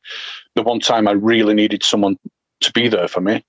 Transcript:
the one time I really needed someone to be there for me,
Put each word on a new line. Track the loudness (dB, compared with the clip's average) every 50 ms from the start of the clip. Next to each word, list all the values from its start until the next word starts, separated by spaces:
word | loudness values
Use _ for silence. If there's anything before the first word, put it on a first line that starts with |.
| -16 -18 -16 -16 -14 -16 -16 -18 -12 _ -4
the | -2
one | -2 -2 -2 -2
time | 0 0 2 2 2 2
I |
really | 2 2 2 2 2 4 4 2 2
needed | 2 2 0 0 -2
someone | -2 0 0 0 0 0 -2 -4 -8 -20 _ _ _ _ _ -4
to | -4 -2
be | 0 0 0 2
there | 2 0 0 -2
for | -2 -2
me, | -2 -2 -2 -2 -6